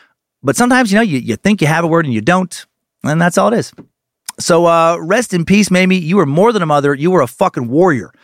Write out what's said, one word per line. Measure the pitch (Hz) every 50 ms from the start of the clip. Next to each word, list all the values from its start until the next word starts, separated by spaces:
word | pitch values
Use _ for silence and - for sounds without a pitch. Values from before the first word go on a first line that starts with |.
| _ _ _ _ _ _ _ _
But | - 123 -
sometimes, | - 240 247 262 254 254 202
you | 190
know, | 214 240
you, | 208 147 127
you | 113 110 110
think | - - 196 214 190
you | 156 143
have | 160 165 170
a | 160
word | 160 165 165
and | 143 117
you | 107
don't, | 104 139 180 185 185 170 - - - _ _ _ _ _ _ _ -
and | 131 151 165
that's | 170 175 - 196
all | 185 208 233
it | 196
is. | 127 - - - - _ _ _ _ _ _ _ _ - - -
So, | - - 175 165 170
uh, | 170 165 165 165 165 170 170
rest | 165 160 196 247 240 - 185
in | 175 165
peace, | - 190 208 202 -
Mamie. | 185 180 185 185 185 185
You | 165 151 190 208
were | 170
more | 139 139 165 202 240
than | 233 202 175
a |
mother. | 156 147 143 139 143 143
You | 135 147 175
were | 185 175
a | 135 117
fucking | - - 190 180 - 156 123 113
warrior | 123 156 185 185 147 117 92 - _ _